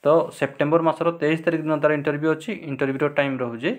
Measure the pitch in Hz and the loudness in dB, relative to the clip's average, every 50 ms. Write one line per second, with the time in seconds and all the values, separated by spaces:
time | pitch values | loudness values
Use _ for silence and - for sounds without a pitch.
0 | - 147 156 165 - - - - - - - - 143 147 156 170 165 160 147 - | 6 6 4 4 4 0 -2 -4 -4 -4 -2 -2 0 2 2 2 2 2 0 2
1 | 165 170 170 170 147 151 160 160 165 175 160 160 156 156 156 151 151 151 151 147 | -2 -2 0 0 0 0 0 0 0 -2 -2 0 0 -2 0 2 2 2 2 2
2 | 143 156 147 147 156 160 156 156 156 - 202 - - 143 139 131 143 135 135 135 | 0 -2 -2 0 0 0 0 -2 -4 -10 -10 -8 -8 -8 -4 -2 -2 -2 0 0
3 | 151 143 147 147 143 139 131 127 127 120 117 113 127 175 254 | -2 0 2 0 0 0 -2 -2 -4 -4 -4 -4 -4 -4 -4